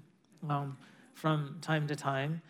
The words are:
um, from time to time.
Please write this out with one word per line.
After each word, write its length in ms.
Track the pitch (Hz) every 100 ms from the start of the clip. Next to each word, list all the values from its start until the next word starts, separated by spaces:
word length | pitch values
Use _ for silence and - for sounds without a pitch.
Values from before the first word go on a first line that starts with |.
| - _ _ - 151
um, 280 | 143 143 135 - - -
from 440 | - 156 156 143 156
time 240 | - 156 147
to 100 | 147
time. 460 | 143 135 139 165 -